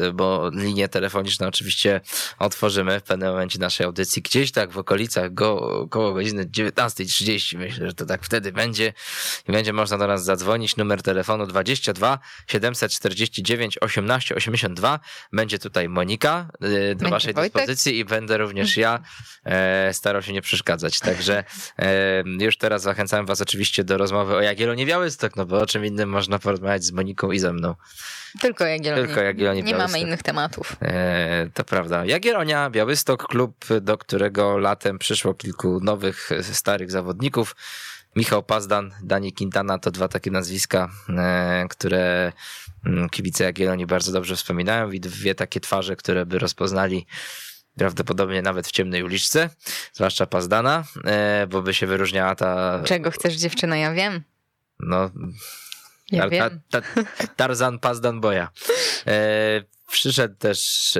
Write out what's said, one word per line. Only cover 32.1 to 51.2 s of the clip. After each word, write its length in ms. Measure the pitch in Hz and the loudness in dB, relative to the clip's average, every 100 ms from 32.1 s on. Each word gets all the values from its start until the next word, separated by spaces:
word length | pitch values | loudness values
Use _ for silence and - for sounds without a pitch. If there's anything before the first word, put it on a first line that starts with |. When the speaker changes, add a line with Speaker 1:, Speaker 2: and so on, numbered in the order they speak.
| 147 240 214 156 147 143 | 0 2 0 0 0 0
Speaker 1:
Białystok, 580 | 113 110 147 - 131 - | 2 2 2 2 0 0
klub, 360 | 120 123 - - 113 | 0 0 -2 0 0
do 180 | 98 107 | 2 0
którego 600 | - 98 101 98 101 101 | 0 0 2 4 4 4
latem 400 | 98 101 101 95 | 2 2 0 -2
przyszło 360 | - 107 98 | -2 0 0
kilku 460 | 95 95 87 92 90 | -2 -6 -2 0 2
nowych, 500 | 95 104 98 90 - | 2 2 0 -4 -4
e, 100 | 80 | -4
starych 480 | 92 - - 101 92 | -2 -2 0 0 0
zawodników. 680 | 92 90 90 135 127 110 - - - - - - - | -2 -2 -2 -2 0 -2 -6 -14 -14 -14 -16 -6 -2
Michał 260 | 113 107 | 2 2
Pazdan, 480 | - 110 98 104 98 101 | 2 0 2 0 0 -8
Dani 300 | 90 98 98 | 0 0 0
Quintana 460 | 95 98 98 98 92 | -4 -2 0 2 0
to 120 | - | -2
dwa 180 | 90 92 | 0 -2
takie 220 | 92 95 | -2 -2
nazwiska, 600 | 95 87 95 - 95 92 98 - 90 | -2 -2 -2 0 0 0 -4 -4 0
e, 480 | 90 90 90 90 90 | 2 2 2 0 -2
które, 600 | - 92 92 90 90 90 - - - - - 90 | -4 0 2 4 2 0 -4 -14 -16 -18 -6 -2
mm, 220 | 90 85 | 0 0
kibice 360 | - 95 - | -2 -4 0
Jagiellonii 420 | 95 87 95 92 87 | 0 2 0 0 0
bardzo 260 | 92 90 | 0 0
dobrze 240 | 92 90 90 | -2 -2 -4
wspominają 540 | - 87 90 113 107 | -2 -2 0 0 0
i 100 | 95 | -4
dwie 340 | 90 90 101 | -8 -4 -2
takie 260 | 95 92 95 | 0 -2 -4
twarze, 360 | - 98 92 92 | -2 -2 -2 -4
które 300 | - 92 87 | -2 0 0
by 120 | 92 | 0
rozpoznali 680 | 92 - 98 95 95 92 - - - - - - _ - | -2 -2 -2 0 0 -2 -6 -12 -12 -14 -16 -20 _ -2
prawdopodobnie 640 | 98 87 - 92 95 95 | -2 0 -2 0 0 0
nawet 240 | 95 92 87 | 0 -2 -2
w 40 | |
ciemnej 320 | - 92 90 | -2 0 -2
uliczce, 480 | 90 95 - 156 165 - - - - | -2 -2 2 2 0 -2 -10 -10 -10
zwłaszcza 340 | - 95 - 95 | -2 0 2 0
Pazdana, 580 | 92 90 107 123 160 156 - - | 0 2 4 4 2 -2 -6 0
e, 400 | 104 | 2